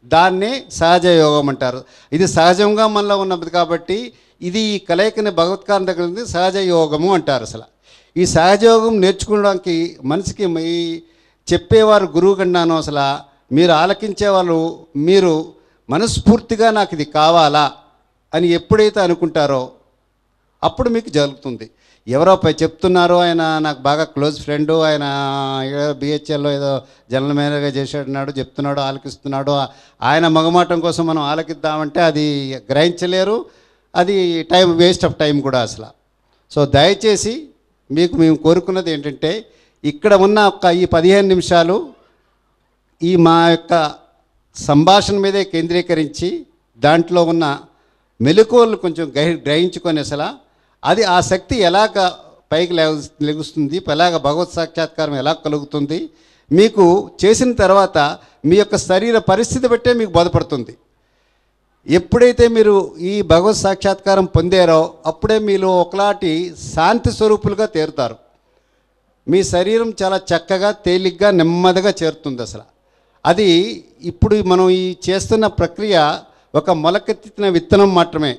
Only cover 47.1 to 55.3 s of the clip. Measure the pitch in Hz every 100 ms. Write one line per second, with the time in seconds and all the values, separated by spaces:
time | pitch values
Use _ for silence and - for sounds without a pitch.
47.1 | 175 165 165 156 139 - _ _ _ _
48.1 | _ 123 185 220 240 233 214 180 160 156
49.1 | 131 156 165 110 151 180 175 175 156 123
50.1 | 143 165 277 _ _ _ _ 135 190 202
51.1 | 180 170 190 - 254 180 185 214 208 185
52.1 | - - _ _ 156 175 175 156 156 131
53.1 | _ 151 151 147 - 143 170 190 147 175
54.1 | 165 139 151 175 170 160 - 160 - 156
55.1 | 143 135